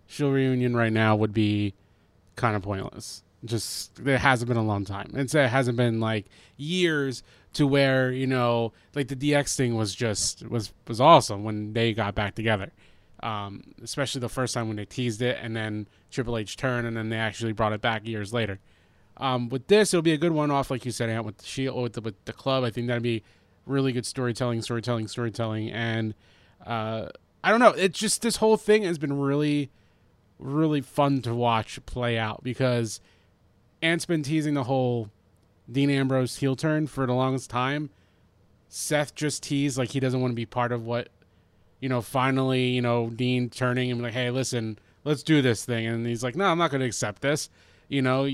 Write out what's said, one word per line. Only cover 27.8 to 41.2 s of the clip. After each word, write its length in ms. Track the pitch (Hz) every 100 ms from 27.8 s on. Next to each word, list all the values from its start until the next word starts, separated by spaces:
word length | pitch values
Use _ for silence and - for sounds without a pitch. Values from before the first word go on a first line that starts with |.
| 190 -
just, 220 | 214 -
this 160 | 233 -
whole 180 | 220 214
thing 280 | - 214
has 140 | 190 160
been 220 | 143 139
really, 500 | 139 143 151 147 135 _ _ _ _ _ _ -
really 420 | 131 147 160 147
fun 420 | 127 - 143 135
to 120 | 120 117
watch 500 | 120 113 - - -
play 320 | 127 120 113
out 240 | 110 -
because 600 | 127 117 127 120 113 - - _ _ _ _ _ _ _
Ant's 240 | 165 170 -
been 180 | 165
teasing 300 | 139 156 151
the 100 | 143
whole 460 | 123 135 123 120 107 - _ _ _ _ -
Dean 200 | 127 143
Ambrose 480 | 139 131 131 127 -
heel 180 | 139 131
turn 320 | 156 156 151
for 180 | 131 127
the 80 |
longest 360 | 127 131 131 -
time. 400 | 120 131 147 147 - _ _ _ _ _ _ _
Seth 440 | - - 151 143
just 300 | - 151 -
teased, 340 | - 139 143 127
like, 120 | 123
he 100 | 139
doesn't 220 | 131 127
wanna 120 | 127 117
be 100 | 110
part 260 | 123 120
of 140 | 120 113
what, 240 | 120 - _